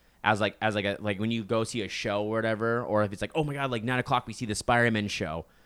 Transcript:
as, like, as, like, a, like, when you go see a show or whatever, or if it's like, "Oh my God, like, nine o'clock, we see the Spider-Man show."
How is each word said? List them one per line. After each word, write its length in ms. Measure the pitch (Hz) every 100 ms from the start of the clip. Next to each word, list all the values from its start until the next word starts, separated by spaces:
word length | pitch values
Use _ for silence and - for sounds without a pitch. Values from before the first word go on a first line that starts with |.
| _ _
as, 160 | - 107
like, 160 | 104 -
as, 120 | 110
like, 100 | 104 101
a, 100 | 101
like, 200 | 104 95
when 100 | 110
you 140 | 117
go 200 | 98 113
see 180 | 113 120
a 60 | 95
show 340 | - 113 104
or 60 | 104
whatever, 520 | 110 113 107 113 120
or 200 | - 107
if 100 | 104
it's 80 | 98
like, 120 | 104
"Oh 100 | 160
my 100 | 151
God, 160 | 143 135
like, 140 | 120
nine 140 | 113 127
o'clock, 280 | 123 127 -
we 60 |
see 140 | 110 117
the 80 |
Spider-Man 540 | 104 - 120 120 110 104
show." 360 | - 90 80 - _